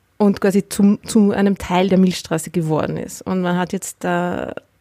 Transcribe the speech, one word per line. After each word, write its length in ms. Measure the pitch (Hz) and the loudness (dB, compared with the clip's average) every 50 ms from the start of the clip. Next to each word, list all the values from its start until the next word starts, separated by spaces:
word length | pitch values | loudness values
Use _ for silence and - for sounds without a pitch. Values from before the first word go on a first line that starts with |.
| _ _ _ | _ _ _
und 220 | - 214 202 196 - | 2 2 2 2 2
quasi 260 | - 202 180 202 - - | 0 2 2 0 0 0
zum, 300 | - - 196 202 208 - - | 0 2 4 4 4 2 -2
zu 280 | - - 226 202 202 | 0 2 4 4 4
einem 260 | 202 - 202 202 196 | 4 2 0 0 0
Teil 320 | - - - 180 180 185 196 | -2 -4 -2 0 0 2 4
der 80 | 190 | 4
Milchstraße 520 | 185 190 185 175 - - - 165 160 - 170 | 4 4 4 2 -2 -4 -4 -4 -4 -4 -4
geworden 480 | - 175 160 156 156 151 - - 156 | -4 -4 -2 -2 -2 -2 -2 -2 -6
ist. 240 | - - - - - | -8 -10 -12 -14 -12
Und 200 | - - 190 185 | -8 -6 -4 -2
man 160 | 180 175 180 | -2 0 0
hat 160 | 180 180 175 - | -2 -2 -4 -6
jetzt 240 | 185 - - - _ | -8 -8 -12 -12 _
da, 540 | - 180 175 175 175 175 180 - - - - - - _ _ _ | -4 -2 -2 -2 -2 -4 -4 -6 -8 -8 -10 -14 -18 _ _ _